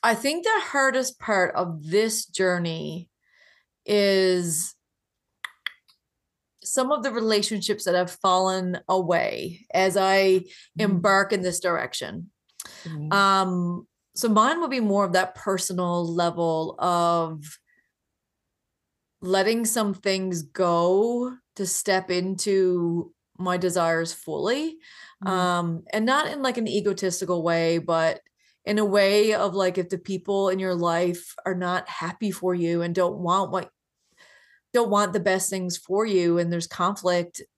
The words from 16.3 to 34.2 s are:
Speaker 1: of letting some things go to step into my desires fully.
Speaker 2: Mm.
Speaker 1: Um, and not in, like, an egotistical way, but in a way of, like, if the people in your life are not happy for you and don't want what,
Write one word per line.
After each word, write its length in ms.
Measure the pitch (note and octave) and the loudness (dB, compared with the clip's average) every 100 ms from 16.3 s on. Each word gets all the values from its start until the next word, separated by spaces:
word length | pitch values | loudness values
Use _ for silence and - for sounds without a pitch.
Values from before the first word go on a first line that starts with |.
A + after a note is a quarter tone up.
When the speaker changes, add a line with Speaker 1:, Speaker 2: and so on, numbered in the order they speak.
| E3+ E3 D#3+ D#3+ - | 0 0 0 -4 -4
Speaker 1:
of 640 | F3 F3 E3+ E3+ E3 D#3+ D3 - _ _ _ _ _ _ _ _ _ _ _ _ _ _ _ _ | 0 2 2 2 -2 -6 -14 -20 _ _ _ _ _ _ _ _ _ _ _ _ _ _ _ _
letting 440 | F3+ F#3+ F#3+ A#3 A3+ | -2 2 2 2 0
some 280 | A#3 G#3 | 0 -2
things 480 | F#3+ G3 F#3+ F#3+ F3 | -2 -2 -2 -2 -4
go 920 | C#3+ - F3+ E3+ F3 F#3+ A3+ A#3+ B3 B3+ _ - | -6 -2 2 4 4 4 2 0 -4 -8 _ -8
to 100 | F#3+ | -4
step 460 | - - F#3+ F#3 | -4 0 0 0
into 1000 | F3+ F#3 F#3 G#3 F#3+ F#3 F3+ E3+ E3+ E3 _ _ _ | -4 -2 -4 0 2 2 2 0 -2 -6 _ _ _
my 180 | F3+ F3+ | -4 -2
desires 540 | F3+ F3 E3 E3 E3 | -2 0 2 0 -2
fully. 640 | - - D3+ E3+ C4 D#4+ D#4+ - - - _ | -8 -8 -4 -2 -2 -4 -8 -20 -20 -20 _
Speaker 2:
Mm. 60 | F#3+ | -4
Speaker 1:
Um, 540 | F#3 F3+ F3 E3+ E3 - | 0 0 0 -2 -4 -4
and 120 | G#3+ A3 | -2 0
not 220 | C#4 D4+ | 0 0
in, 140 | D4 | -2
like, 160 | C4 B3 | -4 -2
an 100 | A3 | -2
egotistical 760 | G3+ G3 F#3+ F#3+ F3 F3+ F3+ | -2 -2 -2 -4 -4 -4 -2
way, 340 | E3+ E3 E3 E3+ | 0 2 2 0
but 420 | E3+ E3 D#3+ - _ _ _ _ - | 0 0 0 -2 _ _ _ _ -2
in 120 | G#3 | 0
a 80 | G#3 | 2
way 480 | G3+ G3 G#3 A3 | 4 4 6 4
of, 220 | G#3+ G3 F#3 | 2 0 0
like, 220 | F#3 F#3 | 0 0
if 100 | F3+ | -4
the 80 | F#3+ | -6
people 520 | F3+ F#3 F3+ G3 G3 | -6 -8 -2 0 0
in 100 | F#3+ | 0
your 160 | F#3+ F3 | -2 0
life 580 | E3+ E3+ F3 F3 - - - | 0 2 0 -2 -10 -10 -6
are 100 | F3+ | -4
not 320 | F3+ F3+ - | -2 -4 -4
happy 420 | - E3 - G#3+ | -10 -10 -4 -4
for 220 | F3+ F#3 | -2 -2
you 280 | F3+ E3+ E3+ | 0 0 0
and 120 | E3+ | -2
don't 240 | F3 F3 G#3 | 0 0 -2
want 340 | F3 F#3 A3 | -2 0 0
what, 180 | F#3+ E3+ _ _ _ _ _ | -4 -8 _ _ _ _ _